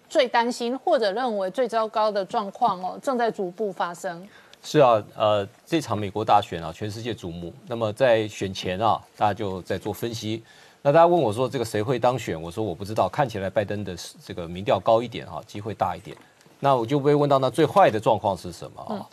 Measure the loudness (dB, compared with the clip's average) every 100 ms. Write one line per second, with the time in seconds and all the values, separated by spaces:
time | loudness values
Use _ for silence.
0 | -2 0 2 2 0 -2 -4 -2 2 2
1 | 2 0 -2 -2 -4 -2 -2 0 -2 0
2 | 0 0 -2 -4 -4 0 0 0 -6 -6
3 | -2 0 0 -2 -4 -4 -4 -4 -6 -6
4 | -10 -10 -14 -20 -20 -20 0 6 6 6
5 | 0 0 2 2 -2 _ -4 -4 -2 -4
6 | -4 -2 4 4 4 -6 -8 -8 -10 -8
7 | -8 -8 -8 -10 -12 -14 -10 -4 -2 2
8 | 4 4 2 -4 -6 -6 -6 0 2 0
9 | -4 -2 0 0 -4 -6 -6 -6 -6 -6
10 | -6 -6 -6 -8 -10 -20 -20 _ 4 6
11 | 6 4 2 0 -2 -2 -4 -2 -2 0
12 | 0 0 -4 -8 -8 -6 -6 -6 -6 0
13 | 0 0 -2 -2 -4 -2 -2 -4 -8 -10
14 | -14 -16 -14 -10 -10 -6 0 2 4 2
15 | 2 -10 -10 -12 -12 -12 -8 -4 -4 -6
16 | -12 -20 _ _ _ -2 2 2 2 0
17 | 2 4 4 4 2 2 4 6 4 4
18 | 2 2 0 -4 -8 -14 -16 -14 -10 -10
19 | -10